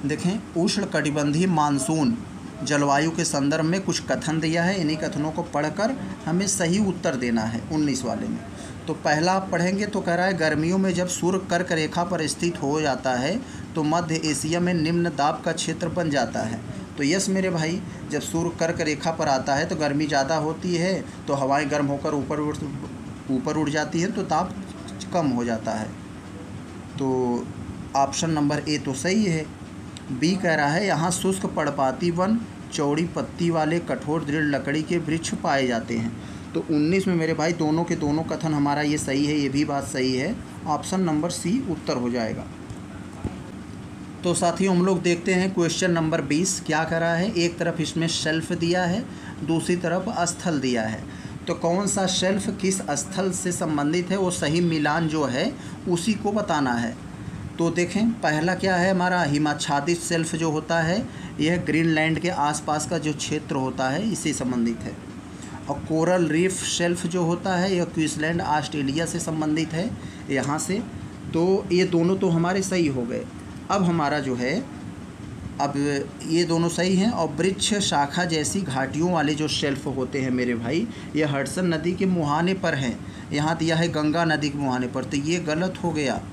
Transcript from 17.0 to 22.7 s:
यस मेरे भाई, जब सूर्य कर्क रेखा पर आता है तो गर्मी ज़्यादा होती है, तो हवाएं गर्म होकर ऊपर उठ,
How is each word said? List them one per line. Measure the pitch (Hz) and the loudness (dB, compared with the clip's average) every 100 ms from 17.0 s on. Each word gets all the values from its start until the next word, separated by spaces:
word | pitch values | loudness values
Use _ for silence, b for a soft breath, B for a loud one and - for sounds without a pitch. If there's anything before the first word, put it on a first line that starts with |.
यस | 143 190 190 | 2 2 2
मेरे | 190 185 | 0 0
भाई, | 170 160 180 B B - | 0 -2 -2 B B -4
जब | 143 | -4
सूर्य | - 165 170 - | -2 -2 -2 0
कर्क | 165 170 | -2 0
रेखा | 156 143 165 | 0 0 -2
पर | 160 156 | 0 2
आता | 135 139 | 2 2
है | 139 170 | 0 0
तो | 165 | 0
गर्मी | 147 139 151 | 0 2 2
ज़्यादा | 143 135 156 | 2 2 0
होती | 151 160 180 | 0 -4 -2
है, | 170 180 180 135 B - | 0 0 0 -4 B -4
तो | |
हवाएं | 139 135 139 147 | 0 2 2 2
गर्म | 147 139 | 0 0
होकर | 139 160 | 0 -2
ऊपर | 151 127 151 | -2 -2 -2
उठ, | 151 143 151 | -2 -4 -6